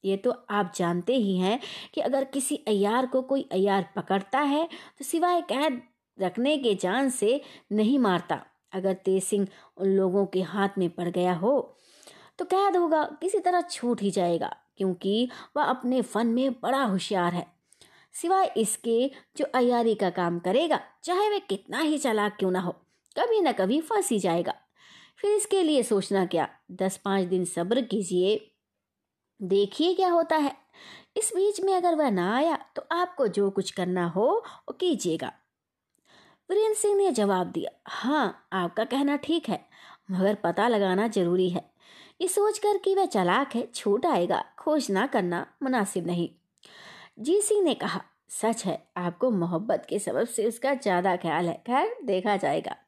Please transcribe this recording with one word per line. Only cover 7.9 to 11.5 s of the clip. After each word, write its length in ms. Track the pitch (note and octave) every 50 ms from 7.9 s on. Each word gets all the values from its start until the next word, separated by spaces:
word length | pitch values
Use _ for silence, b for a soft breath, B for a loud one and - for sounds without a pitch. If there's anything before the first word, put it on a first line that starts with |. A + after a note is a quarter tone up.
| C#4 C#4+
मारता। 460 | A#3+ G3+ F3+ E3+ F3 - D#3+ B2+ - _ _ _ _ _
अगर 220 | - F#3+ F#3 G3 F#3
तेज 300 | F#3 _ G3 F#3+ F#3+ F#3+
सिंह 240 | - G#3+ G3+ G3 G3 B B B B B
उन 120 | - F#3 G3
लोगों 380 | F#3+ G3 F#3+ F#3 F3+ G3+ G3
के 160 | F3+ - F#3
हाथ 260 | F#3+ - F#3 G#3 G3 G3 G3 G3
में 120 | F3+ E3+
पड़ 180 | - - F3 F3
गया 260 | F3 F3+ F3+ F3+ F3+
हो 440 | E3 F3 A3+